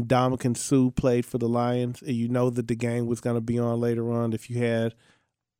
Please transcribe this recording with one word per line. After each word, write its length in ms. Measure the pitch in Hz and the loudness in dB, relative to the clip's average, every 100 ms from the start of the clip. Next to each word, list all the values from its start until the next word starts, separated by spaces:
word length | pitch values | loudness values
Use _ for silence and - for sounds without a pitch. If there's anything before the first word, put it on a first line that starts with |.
| 117 | 2
Ndamukong 500 | 123 127 127 127 117 | 2 2 0 -2 -2
Suh 360 | - 139 127 | 2 4 4
played 340 | - 131 123 120 | 2 2 2 0
for 120 | 123 | -2
the 120 | 117 | 0
Lions, 520 | 120 120 123 123 123 | 0 0 0 -2 -6
and 100 | 147 | -6
you 140 | 120 117 | -2 0
know 220 | 123 127 | 2 0
that 180 | 123 117 | 0 -4
the 80 | 113 | -2
game 320 | 120 120 117 | -2 -2 -2
was 140 | 120 | -2
gonna 200 | 123 117 | -2 -2
be 160 | 113 120 | -2 0
on 220 | 120 117 | 0 0
later 320 | 120 117 117 | 0 0 0
on 220 | 117 117 | 0 0
if 160 | 110 - | -4 -4
you 100 | 120 | -2
had, 340 | 117 113 113 - _ _ _ _ _ _ | 0 2 0 -4 _ _ _ _ _ _